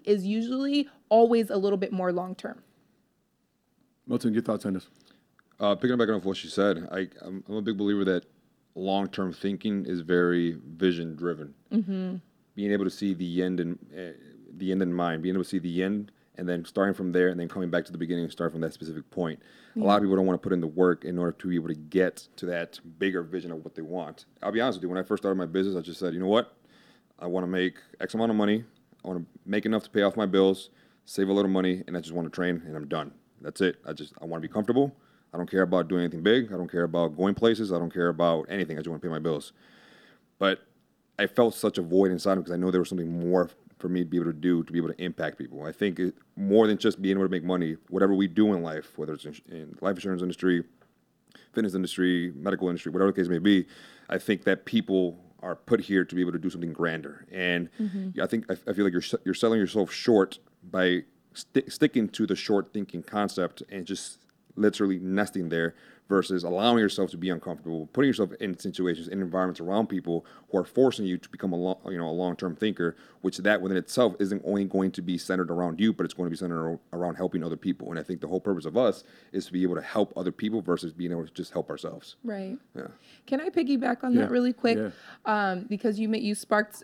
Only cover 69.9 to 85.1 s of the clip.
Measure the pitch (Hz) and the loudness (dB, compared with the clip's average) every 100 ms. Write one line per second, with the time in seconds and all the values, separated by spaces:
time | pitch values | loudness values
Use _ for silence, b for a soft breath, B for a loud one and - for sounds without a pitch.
69.9 | 92 85 85 - b b 95 87 127 131 | -2 -2 -4 -4 b b 0 2 4 4
70.9 | 113 95 90 - - 98 87 90 92 - | 4 -2 -4 -6 -6 -4 -2 -2 -4 -6
71.9 | 87 82 85 90 85 92 80 107 90 85 | -6 -4 -2 -2 -4 -6 -2 -2 0 -2
72.9 | - b b 95 - 101 104 95 92 - | -4 b b -4 0 2 2 2 -2 0
73.9 | 127 113 92 98 101 80 101 98 98 95 | 2 2 2 -2 -2 -2 0 0 0 0
74.9 | 92 87 87 - 92 85 85 90 80 110 | -2 -4 -4 -2 -2 0 -2 -2 2 2
75.9 | - 82 - 87 80 90 82 82 85 _ | 2 -2 -4 -6 -4 -4 -4 -4 -6 _
76.9 | 87 90 82 92 85 82 82 92 - - | -6 -4 -2 -2 -2 -4 -4 -4 -4 -6
77.9 | 82 76 85 80 92 104 90 78 101 117 | -8 -8 -8 -4 -4 -2 -2 -2 2 2
78.9 | - - b b 98 - 92 90 85 - | 0 -6 b b -8 -4 0 0 0 -2
79.9 | 107 98 - 90 - 107 110 87 85 85 | -2 -2 -2 -6 -4 -4 -2 -2 -2 -4
80.9 | 82 87 85 78 - 85 85 78 73 80 | -6 -6 -6 -8 -10 -8 -6 -6 -8 -10
81.9 | - - - 240 202 190 269 _ - - | -12 -16 -14 -10 -10 -10 -12 _ -14 -14
82.9 | - b b - 269 359 349 262 262 254 | -16 b b -6 -4 -2 -2 0 2 0
83.9 | 247 254 240 208 247 247 - 233 220 214 | -2 2 2 4 2 2 2 2 2 -2
84.9 | B B | B B